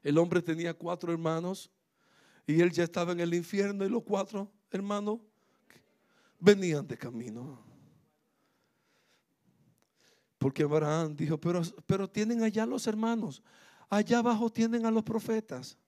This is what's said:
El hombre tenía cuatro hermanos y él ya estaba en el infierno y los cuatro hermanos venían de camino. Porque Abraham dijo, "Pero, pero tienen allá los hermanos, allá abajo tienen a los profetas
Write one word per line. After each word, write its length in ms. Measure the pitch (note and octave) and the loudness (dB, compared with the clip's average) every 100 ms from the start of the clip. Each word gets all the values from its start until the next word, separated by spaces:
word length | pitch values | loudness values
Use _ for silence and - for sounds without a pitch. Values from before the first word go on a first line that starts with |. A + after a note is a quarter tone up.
| C#3+ | 4
El 140 | D3 | 4
hombre 200 | E3+ F3 | 4 2
tenía 320 | E3+ D#3+ E3+ | 0 -4 -4
cuatro 400 | E3 E3+ F3 E3+ | -6 -8 -6 -4
hermanos 600 | E3+ E3 E3 F3 F#3+ - _ _ _ _ _ _ _ - | -2 -2 -2 -4 -8 -14 _ _ _ _ _ _ _ 0
y 160 | D#3 | 4
él 100 | F3 | 4
ya 120 | E3+ | 4
estaba 300 | E3+ F3+ F3 | -2 0 -2
en 80 | F3 | -2
el 120 | F3 | 0
infierno 500 | F3 E3+ G3 G3+ G3+ | -2 -2 -2 -2 -2
y 60 | G3 | -2
los 140 | A#3 | -2
cuatro 480 | - G3+ F#3+ G3+ G3+ _ _ | -2 -4 -2 -6 -10 _ _
hermanos 480 | F#3+ G3+ G#3 G#3 A3+ G#3+ _ _ _ _ - _ _ _ _ _ _ | -8 -4 -4 -2 -4 -8 _ _ _ _ -20 _ _ _ _ _ _
venían 480 | F3 G3+ F3+ D3 - | 6 6 4 -2 -4
de 80 | - | -10
camino. 640 | - A#2+ A#2 A2+ B2+ B2 - - - _ _ _ _ _ _ _ _ _ _ _ _ _ _ _ _ _ _ _ _ _ _ _ _ _ | -8 -10 -10 -10 -12 -16 -20 -20 -20 _ _ _ _ _ _ _ _ _ _ _ _ _ _ _ _ _ _ _ _ _ _ _ _ _
Porque 240 | C3+ C3+ | -2 2
Abraham 540 | D3 D3+ D3+ D#3+ D#3+ D3+ | 2 2 2 0 0 -2
dijo, 240 | D#3 D#3 | -2 -2
"Pero, 240 | E3+ F3 E3 - - | 0 0 -2 -8 -2
pero 200 | F#3+ F#3+ | -2 0
tienen 360 | - G#3+ A#3 | -2 0 2
allá 240 | A3+ G#3 A3+ | 0 0 -2
los 180 | C4+ A#3+ | -2 -2
hermanos, 560 | G#3+ A3+ A#3 G3 C3 _ - - - - | -2 0 0 -4 -8 _ -20 -20 -20 -2
allá 300 | G3+ G#3+ A#3+ | 0 4 2
abajo 320 | A#3 A3 A#3 | 4 2 0
tienen 340 | A3+ A3+ A#3 A3+ | 2 0 2 2
a 60 | |
los 120 | A3 | 0
profetas 720 | A3 A3 A3 A3 A3 B2+ B2+ - | 0 -4 -2 -4 -4 -12 -12 -18